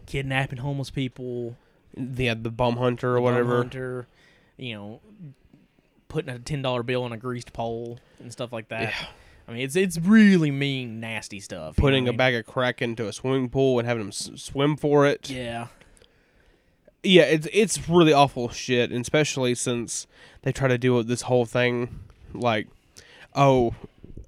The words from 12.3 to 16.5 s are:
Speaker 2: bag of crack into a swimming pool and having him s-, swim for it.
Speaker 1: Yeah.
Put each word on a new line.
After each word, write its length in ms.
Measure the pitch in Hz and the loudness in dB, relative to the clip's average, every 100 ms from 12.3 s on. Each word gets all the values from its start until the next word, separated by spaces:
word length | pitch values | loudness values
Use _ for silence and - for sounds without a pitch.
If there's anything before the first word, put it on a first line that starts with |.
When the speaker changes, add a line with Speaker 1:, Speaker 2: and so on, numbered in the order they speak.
| 120 | 0
Speaker 2:
bag 0 | |
of 100 | - | -4
crack 360 | 131 123 - | -2 -2 -2
into 260 | 120 117 104 | -6 -4 -8
a 40 | |
swimming 360 | - 127 135 123 | -6 -2 -2 0
pool 300 | 135 135 123 | 2 2 2
and 80 | 117 | 0
having 160 | 117 | -4
him 60 | 101 | -4
s-, 200 | - - 139 | -10 -12 -12
swim 420 | - 135 143 147 | -8 0 0 2
for 280 | 147 147 143 | 4 4 4
it. 220 | - 143 | 2 -6
Speaker 1:
Yeah. 380 | 127 120 117 117 - - _ _ _ _ _ _ | -10 -8 -8 -10 -16 -20 _ _ _ _ _ _